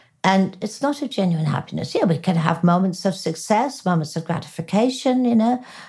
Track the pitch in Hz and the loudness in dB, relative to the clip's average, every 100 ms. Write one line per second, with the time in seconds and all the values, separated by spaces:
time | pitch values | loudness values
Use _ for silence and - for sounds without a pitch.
0 | _ _ 185 190 190 - 214 - 277 285 | _ _ 2 4 2 -2 -10 -4 -2 -2
1 | 277 - 185 165 151 135 - - - - | -4 -2 0 0 0 -2 -4 -6 -4 0
2 | 262 147 - 165 160 170 175 175 190 180 | 2 2 0 0 2 2 4 4 2 -2
3 | 196 185 165 160 - 214 269 - 185 170 | -2 -2 -4 -4 0 2 0 -2 0 0
4 | 147 - 165 170 - - 165 196 254 254 | 0 -4 -4 -6 -6 -10 -2 2 2 0
5 | 262 254 247 233 226 254 - - | 0 2 2 2 2 0 -4 -20